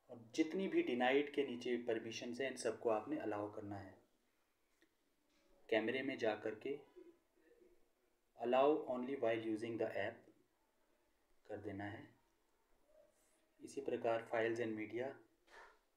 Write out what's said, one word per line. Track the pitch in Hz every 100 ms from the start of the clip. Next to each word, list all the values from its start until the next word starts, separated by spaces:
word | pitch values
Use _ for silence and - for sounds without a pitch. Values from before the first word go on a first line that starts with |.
| -
और | 120 113 -
जितनी | 160 190 185
भी | 165
denied | 165 123 127 139 147
के | 147
नीचे | 135 120 127 120
permissions | 120 113 113 113 123 120
हैं, | 135
इन | 123
सबको | 117 110 120
आपने | 107 110 151
अलाउ | 107 104 104
करना | 107 101 101
है। | 98 - _ _ _ _ _ _ _ _ _ _ _ _ _ _ _ _ -
कैमरे | 110 113 131
में | 135 127
जा | 113 107
कर | 110 107
के | 135 143 - - - - _ _ _ _ - - _ _ _ _ _ - 120
allow | 127 143 151
only | - 123 123 139
while | 113 113
using | 113 107 117
the | 110 110
app | 101 104 - - - _ _ _ _ _ _ _ _ _ _ -
कर | 101
देना | 101 98
है। | 101 98 - - _ _ _ _ _ _ _ - - _ _ _ _ _
इसी | - -
प्रकार | 139 120 117 113 - 117
files | 113 113 113
and | 107
media, | 104 113 131 - - _ _ - - - _